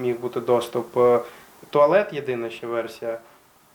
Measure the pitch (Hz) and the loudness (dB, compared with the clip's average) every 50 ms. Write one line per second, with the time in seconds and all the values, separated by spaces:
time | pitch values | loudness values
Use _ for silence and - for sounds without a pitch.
0 | 127 123 120 117 123 123 - 127 117 120 123 120 - - - 123 117 - - 127 | -2 -2 -2 -2 -4 -6 -6 -4 0 2 2 2 2 0 -4 -6 -6 -4 0 2
1 | 123 123 120 120 117 - - - - - - - - - - 147 147 147 170 202 | 4 4 4 4 0 -4 -12 -20 -20 -20 -20 -20 -10 -2 2 4 4 6 6 4
2 | 202 208 - 143 131 131 127 117 117 113 113 - - 117 120 117 113 117 - - | 2 0 -4 -8 -6 -4 -4 -4 -4 -8 -8 -10 -8 -6 -4 -4 -4 -6 -8 -10
3 | 120 117 113 117 - - - _ _ _ _ _ _ _ _ | -8 -8 -8 -8 -10 -18 -20 _ _ _ _ _ _ _ _